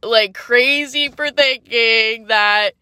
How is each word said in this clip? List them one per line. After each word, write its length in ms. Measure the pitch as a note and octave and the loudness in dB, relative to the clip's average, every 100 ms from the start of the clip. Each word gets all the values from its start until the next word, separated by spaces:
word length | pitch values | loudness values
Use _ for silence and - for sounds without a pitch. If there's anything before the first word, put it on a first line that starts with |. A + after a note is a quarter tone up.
like, 300 | A3 A3+ G#3 | 2 2 2
crazy 720 | G3 - A#3+ B3+ C#4+ D4 C#4+ C#4+ | -4 0 2 4 0 -2 -4 -4
for 240 | - D4 | -4 -6
thinking 960 | C#4+ C#4 C4 _ A#3 A3+ A3+ A3 A3+ G#3+ | -2 -2 -4 _ -2 2 2 0 -4 -2
that 440 | A3 G#3 G#3 G#3 - | 0 2 0 -2 -4